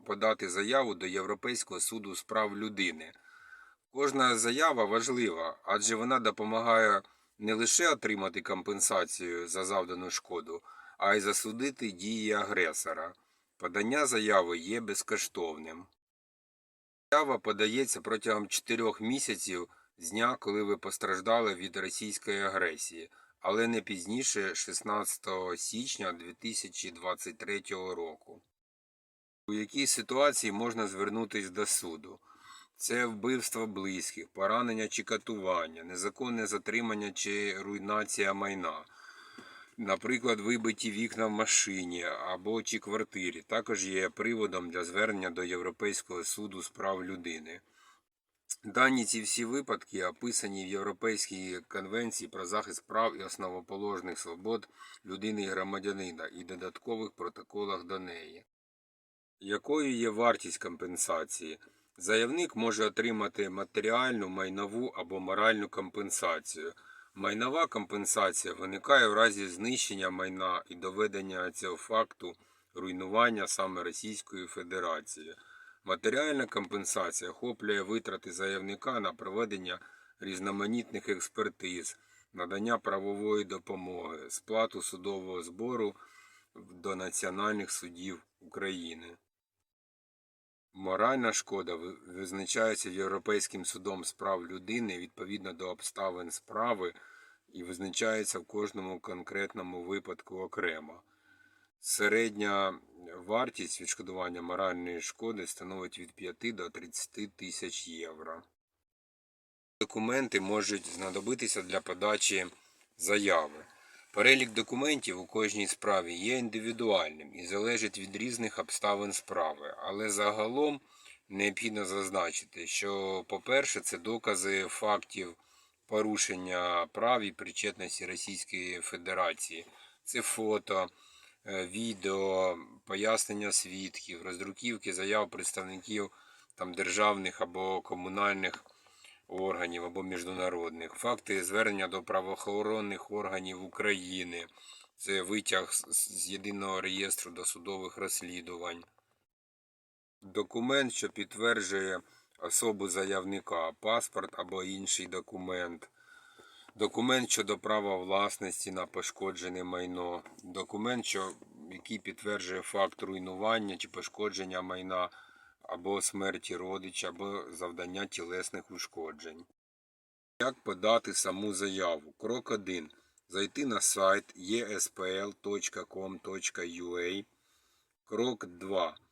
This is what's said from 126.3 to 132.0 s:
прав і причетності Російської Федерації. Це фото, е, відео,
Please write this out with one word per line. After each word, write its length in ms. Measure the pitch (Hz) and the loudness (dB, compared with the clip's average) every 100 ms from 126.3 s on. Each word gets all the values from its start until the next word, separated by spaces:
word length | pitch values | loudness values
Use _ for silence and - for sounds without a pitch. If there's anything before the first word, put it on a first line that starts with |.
| 92 92 90 90 87 85 | -2 -2 0 2 2 0
прав 300 | - 113 123 | 2 4 4
і 100 | 104 | 0
причетності 760 | - 107 - 104 92 90 - 90 | -6 -8 -4 -2 -2 -6 -6 -6
Російської 760 | 92 - 95 - 92 90 87 | -6 -6 -8 -6 -6 -4 -4
Федерації. 840 | - 87 87 92 87 80 - 82 85 - - _ | -6 -6 -2 2 2 0 -6 -8 -14 -18 -20 _
Це 180 | - 123 | -6 -2
фото, 640 | 110 - 110 104 - 95 90 - - - - _ 104 | -2 0 2 2 2 0 0 -6 -20 -20 -20 _ -6
е, 220 | 98 90 | -4 -4
відео, 920 | 104 113 101 | -4 -4 -2